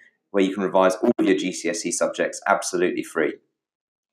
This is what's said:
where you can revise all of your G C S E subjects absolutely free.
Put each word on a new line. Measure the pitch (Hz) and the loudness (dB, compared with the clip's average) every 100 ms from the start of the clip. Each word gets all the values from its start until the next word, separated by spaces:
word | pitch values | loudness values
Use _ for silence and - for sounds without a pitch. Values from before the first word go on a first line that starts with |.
| _ _ _ | _ _ _
where | 101 | 0
you | 95 | 0
can | 101 | 0
revise | 92 95 92 92 | 0 4 4 4
all | 120 - | 0 2
of | 104 | 2
your | 92 | 2
G | 90 | 0
C | 87 85 | -4 -6
S | 85 87 | -4 -4
E | |
subjects | - 80 - 80 - - | -2 -2 -2 -4 -2 0
absolutely | 98 - 90 90 - | 0 0 0 0 -2
free. | - 82 76 - _ _ _ _ _ _ _ | -6 -2 -2 -4 _ _ _ _ _ _ _